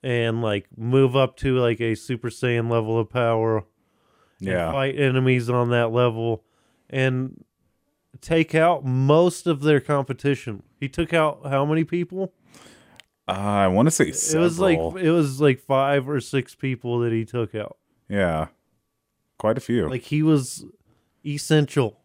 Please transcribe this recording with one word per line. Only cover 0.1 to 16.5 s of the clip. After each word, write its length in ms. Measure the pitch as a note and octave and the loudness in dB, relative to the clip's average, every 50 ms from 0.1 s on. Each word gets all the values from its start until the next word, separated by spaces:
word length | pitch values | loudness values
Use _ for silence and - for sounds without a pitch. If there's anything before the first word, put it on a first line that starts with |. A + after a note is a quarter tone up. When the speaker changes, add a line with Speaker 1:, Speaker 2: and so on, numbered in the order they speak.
| B2 A#2+ A#2 A2+ A2+ A#2 A#2 | -2 0 0 0 -2 -2 -2
Speaker 1:
like, 240 | A2 G#2 G2+ F#2+ _ - - | -2 -2 -2 -4 _ -14 -8
move 380 | A2+ A#2+ B2 C3+ C3+ C3 B2 | -4 2 4 4 4 4 4
up 200 | C#3 C3+ B2+ - - | 2 0 0 -2 -4
to, 200 | - C#3 C3 B2+ | -2 0 0 2
like, 240 | B2 A#2+ A#2 A2 | 2 0 0 0
a 140 | A#2+ A2+ A2 | -2 -4 -4
Super 340 | G#2 - - C3 A#2 - A#2+ | -4 -4 -8 -8 -6 -6 -10
Saiyan 400 | A2 - - B2 A#2+ A#2 A#2 A#2 | -8 -4 -2 0 0 0 0 0
level 300 | A#2 A#2 A2 G#2+ A2+ A2+ | 0 0 0 0 -2 -2
of 100 | A2+ - | -2 -2
power 480 | - B2+ A#2+ A#2 A2+ A2+ A2 A2+ A2 A2 - _ _ _ _ _ _ _ _ _ _ _ _ _ _ _ | -2 -2 0 0 0 0 0 0 0 -2 -4 _ _ _ _ _ _ _ _ _ _ _ _ _ _ _
and 100 | F#2+ F#2+ | -6 -4
Speaker 2:
Yeah. 220 | F#2 F2+ E2+ E2 | -2 -2 -2 -2
Speaker 1:
fight 280 | E2 C#3 C3+ C#3 C3+ - | -2 -2 -2 -2 -2 0
enemies 500 | C#3+ C3+ B2+ C3 C3 B2+ B2+ B2+ A#2+ A#2 | 0 2 2 2 2 2 2 2 0 0
on 220 | B2 B2 B2 A#2+ | 0 0 2 2
that 200 | A#2+ A#2+ A#2 A2+ | 2 2 0 2
level 520 | A2+ A#2+ B2 B2 A2+ A2+ A2+ A#2 A2+ G#2+ _ _ _ _ _ _ _ _ _ _ | 2 2 2 2 2 0 -2 -4 -4 -4 _ _ _ _ _ _ _ _ _ _
and 520 | - C3+ C3 C3 C3 B2+ C3 C3 - - - _ _ _ _ _ _ _ _ _ _ _ _ _ _ - | -4 -2 -2 0 0 -2 -6 -6 -10 -16 -20 _ _ _ _ _ _ _ _ _ _ _ _ _ _ -20
take 320 | - - E3 E3 D#3+ D#3 - | -6 -2 0 0 0 2 2
out 320 | D#3 D#3+ E3+ F3 D3 C#3+ | 2 4 4 2 0 -2
most 600 | C3 B2+ B2+ C3 C3+ D3 D#3+ F3 F3+ F3 - - F3 | -2 -2 0 4 4 6 6 6 4 2 -2 -2 -2
of 140 | E3 C#3 C#3+ | -2 0 2
their 160 | D3+ D3+ C#3 | 4 4 4
competition. 840 | B2+ - D3 C#3+ C3+ - C3+ - - C#3+ C#3+ C3 - - A2 G2 - _ _ _ | 4 0 -2 -2 -2 -4 -8 -4 -2 -2 -2 -2 -4 -12 -12 -12 -14 _ _ _
He 80 | C#3 C3+ | -10 -10
took 240 | - - E3+ D3+ | -4 -6 -4 -2
out 360 | E3+ E3 D#3 D3+ C#3+ - - D3 | 0 2 2 2 0 -4 -8 -2
how 180 | C3+ C3+ C#3 | 0 0 0
many 180 | D3 D#3 D#3+ E3 | 2 0 0 0
people? 500 | D3+ - F3 F3 E3+ - F#3 F#3+ F#3 _ _ _ _ _ - - - - _ _ _ _ _ - _ _ _ _ - | -2 -2 -4 -4 -6 -6 -8 -8 -8 _ _ _ _ _ -20 -20 -20 -20 _ _ _ _ _ -20 _ _ _ _ -8
Speaker 2:
Uh, 40 | |
I 360 | F#2+ F#2+ G2 G2+ G#2 G2+ G2 F#2+ | -6 -4 -2 -2 0 2 2 4
wanna 220 | F#2 G2+ A#2+ D#3 | 4 4 4 4
say 200 | D#3+ - D3+ - | 4 2 0 0
Speaker 1:
It 260 | - - - - D#3 D#3+ | 0 -6 -4 -2 0 2
was, 220 | E3+ F3 E3 E3 | 0 0 0 0
like, 180 | F#3+ F#3+ E3 D#3+ | 2 2 2 2
Speaker 2:
several. 200 | E3 E3 D#3+ F#3+ | 0 -4 -4 -2
Speaker 1:
it 120 | F#3 D#3 | 0 2
was, 320 | E3 E3+ D#3 C#3 C3 C3+ | 2 2 0 0 0 2
like, 180 | D3+ D3 C3 B2+ | 2 2 2 2
five 480 | - _ C#3 C3+ C3+ C#3 C#3+ C#3+ C3 C3 | -2 _ 0 0 2 2 0 0 -2 -2
or 120 | D3+ C3+ | -4 -6
six 340 | A2+ - - C#3 A#2+ - | -6 -2 -4 -4 -4 -4